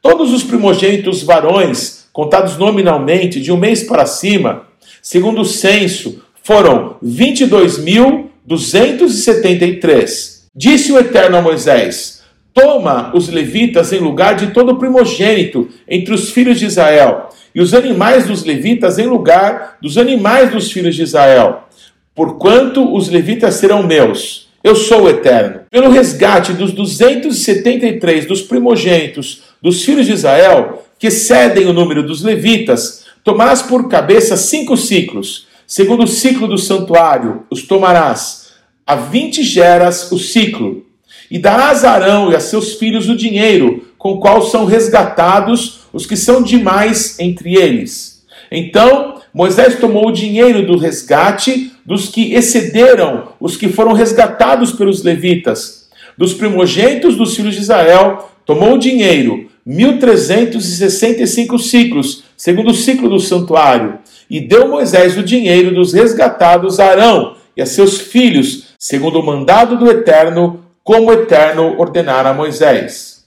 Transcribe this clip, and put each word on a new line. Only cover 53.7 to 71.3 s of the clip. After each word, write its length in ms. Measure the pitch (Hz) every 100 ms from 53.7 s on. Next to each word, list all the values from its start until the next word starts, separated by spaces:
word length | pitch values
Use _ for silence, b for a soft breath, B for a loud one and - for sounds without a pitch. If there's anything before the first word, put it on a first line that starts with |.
| 202 220
resgatados 800 | 220 220 - 220 - 170 262 240
pelos 300 | - 196 190
levitas. 840 | 180 160 180 175 120 110 - - b b b -
Dos 180 | 185
primogênitos 840 | - 208 185 175 185 240 269 349 -
dos 200 | 226 -
filhos 180 | 208
de 60 | 202
Israel, 720 | 202 208 165 185 202 - - _
tomou 300 | - 151 214
o 40 | 262
dinheiro, 720 | 240 254 196 156 120 101 B B
mil 340 | - 151 262 247
trezentos 680 | 247 202 - 208 233 226 175
e 100 | 175
sessenta 460 | 190 - 226 226
e 40 | 240
cinco 320 | - 240 240
ciclos, 640 | - 240 240 147 127 - b b
segundo 340 | - 180 233
o 40 |
ciclo 340 | 233 - 262 247
do 120 | 190
santuário, 800 | - 180 175 160 143 120 107 - b b b
e 100 | 156
deu 280 | 120 220 277
Moisés 480 | 285 220 185 180 180
o 60 |
dinheiro 520 | 185 247 202 180 180
dos 180 | 180 180
resgatados 880 | 180 233 226 - - 170 175 185 190
a 60 | 190
Arão 500 | 185 233 180 - B B -
e 40 |
a 60 | 135
seus 340 | - 196 -
filhos, 680 | - 240 247 151 117 - - _
segundo 420 | - 139 156 165
o 60 | 151
mandado 500 | 143 135 202 233 240
do 140 | 240
Eterno, 760 | 226 - 156 165 170 175 175 _ _
como 280 | - 226 226
o 20 |
Eterno 640 | 226 226